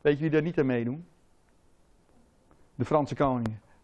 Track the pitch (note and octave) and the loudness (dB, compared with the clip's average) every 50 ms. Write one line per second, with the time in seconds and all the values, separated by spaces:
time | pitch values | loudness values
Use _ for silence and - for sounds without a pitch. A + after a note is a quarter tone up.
0 | - D3 D3 C#3 D#3 D#3+ D3 D#3 D3+ F3 - - C#3+ C3 B2+ A#2+ A#2 A#2+ C3 D#3+ | 0 2 2 2 0 0 2 2 0 0 0 0 0 2 2 0 -2 -2 -6 -8
1 | F3 - _ _ _ _ _ _ _ _ _ _ _ _ _ _ _ _ _ _ | -12 -18 _ _ _ _ _ _ _ _ _ _ _ _ _ _ _ _ _ _
2 | _ _ _ _ _ _ _ _ _ _ - _ - _ _ - B2 - D3+ D3+ | _ _ _ _ _ _ _ _ _ _ -20 _ -20 _ _ -6 -2 0 2 0
3 | C#3+ - C#3 - D3 C3+ B2+ B2 A#2 A2 A2 G#2+ _ _ - _ | 0 0 -2 0 0 0 0 0 -2 -4 -6 -8 _ _ -20 _